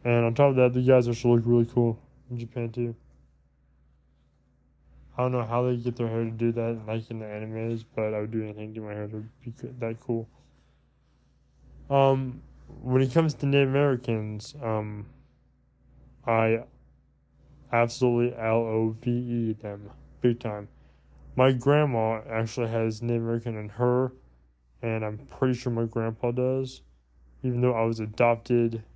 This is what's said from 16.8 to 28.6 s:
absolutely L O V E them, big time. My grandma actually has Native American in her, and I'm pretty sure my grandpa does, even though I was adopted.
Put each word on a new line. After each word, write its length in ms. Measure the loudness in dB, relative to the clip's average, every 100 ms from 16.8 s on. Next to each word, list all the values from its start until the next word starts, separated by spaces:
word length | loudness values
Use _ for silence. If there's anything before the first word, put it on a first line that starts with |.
| _ _ _ _ _ _ _ -20 -2
absolutely 640 | 2 2 2 2 4 0 0
L 220 | 0 0
O 360 | 2 0 0 -2
V 80 | -2
E 440 | -2 -2 -2 -2 -4
them, 280 | -8 -12 -16 -20 -20 0
big 180 | 0 2
time. 300 | -4 -8 -12 -20 -20 _ _ -20 -10 2
My 160 | 4
grandma 680 | 4 2 4 2 0 0 -2 -4
actually 400 | -4 -4 -2 -2
has 320 | 0 -2 -4
Native 220 | -4 -2
American 340 | -2 -4 -4 -8
in 100 | -10
her, 440 | -2 2 2 0 -6 _ _ _ _ _ _
and 220 | -4 -4
I'm 140 | -4 -8
pretty 360 | -14 -2 0
sure 200 | 0 -2
my 100 | -2
grandpa 480 | -2 -2 -4 -4 -4
does, 500 | -2 -2 -2 -6 -12 _ _ _ _ _ -8
even 160 | -4 0
though 140 | 2
I 100 | 2
was 160 | 0 -2
adopted. 840 | -6 2 2 2 2 2